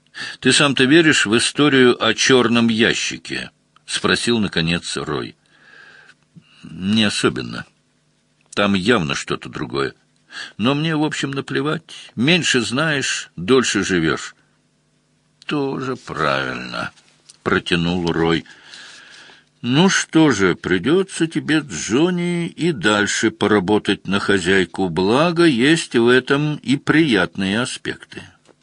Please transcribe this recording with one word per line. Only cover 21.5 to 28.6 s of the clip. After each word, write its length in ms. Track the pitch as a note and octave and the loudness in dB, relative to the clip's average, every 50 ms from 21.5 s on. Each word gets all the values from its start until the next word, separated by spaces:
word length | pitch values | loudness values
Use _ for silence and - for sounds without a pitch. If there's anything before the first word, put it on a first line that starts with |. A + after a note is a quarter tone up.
| D3+ D#3 | -2 -2
Джонни, 840 | D3 D3 F2 D2+ - - G#2 C#3 D#3+ F3+ F3+ F3 F3 F3 F3 E3+ E3+ | -2 -4 -8 -8 -4 -2 0 2 2 2 0 0 -2 -2 -2 -4 -4
и 260 | - - - D3 F3 D#3+ | -6 -6 -4 -2 -2 -2
дальше 580 | G#2 D#2+ G#2 G#2 G#2 G#2 G2 - - - A2 | 0 0 0 2 2 0 0 -2 0 -2 -2
поработать 760 | G#2+ - G#2 G2+ G#2+ G#2 F2+ F#2+ G#2+ G2+ - - G2 - - | 0 0 0 2 2 2 2 2 0 0 0 0 -4 -4 -4
на 140 | - F#2+ G2+ | -4 -4 -2
хозяйку, 720 | - - G2 F#2+ E2+ F2+ G2 F#2+ F#2 E2+ - - F#2+ F2+ | 0 0 0 0 2 2 2 2 2 0 -2 -4 -4 -2
благо 540 | D#2+ F#2 F#2 G2 A#2 C#3 D#3+ F3+ E3+ E3+ F3 | -2 0 0 2 2 2 2 2 2 2 2
есть 520 | E3 C3 A2 B2 D3 E3 D#3+ - - - | 2 2 2 2 2 2 0 0 -2 0
в 100 | A#2+ A#2 | 2 4
этом 500 | A#2+ B2 B2+ B2+ - C#3+ C#3+ D3+ D3+ D3 | 4 4 4 4 2 0 0 0 -2 -4
и 200 | - - A#2 C3 | -4 -2 -2 -2
приятные 840 | - - - D3 D#3 E3+ D3 A2 F#2+ F2 - - F#2+ G2 F#2+ G2+ A2+ | -2 0 0 2 2 2 4 2 2 0 0 -2 -4 -4 -2 -2 -2
аспекты. 640 | B2 - - - - - - - - - - - - - _ _ _ _ _ _ | -4 -6 -8 -10 -10 -12 -12 -12 -14 -20 -20 -20 -20 -20 _ _ _ _ _ _